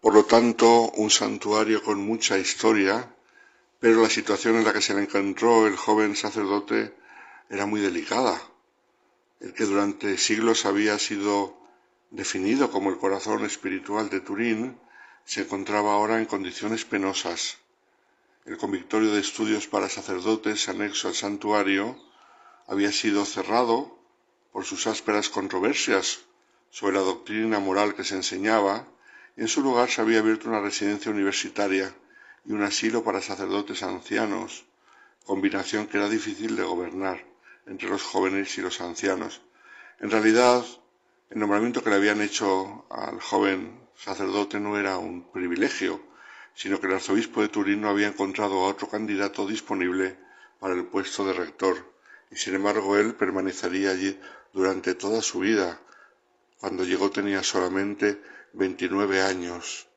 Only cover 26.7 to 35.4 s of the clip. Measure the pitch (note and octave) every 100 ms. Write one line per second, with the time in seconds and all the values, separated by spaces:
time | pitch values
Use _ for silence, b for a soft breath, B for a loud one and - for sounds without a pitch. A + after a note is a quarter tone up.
26.7 | - G2+ G2 F#2+ F2 - G#2+ A2+ G#2+ G2
27.7 | F#2+ G#2 G2+ F#2+ G2 F2+ F#2 G2+ A2 G2
28.7 | G#2+ A#2+ _ B B B - A2+ - C3+
29.7 | A#2+ B2 - A2 A2+ G#2+ A2 A#2 A2+ G2+
30.7 | G2 G2+ G#2 G#2 G#2 G2 F#2+ F#2+ - G2+
31.7 | F#2+ F#2+ - B B B B - G#2+ G#2
32.7 | - A2+ A2+ A2 G2 G2 G2 F#2+ G2 G2+
33.7 | G#2+ F#2+ F#2+ - G#2+ A2 F#2+ F#2+ - _
34.7 | _ b b b b - F#2+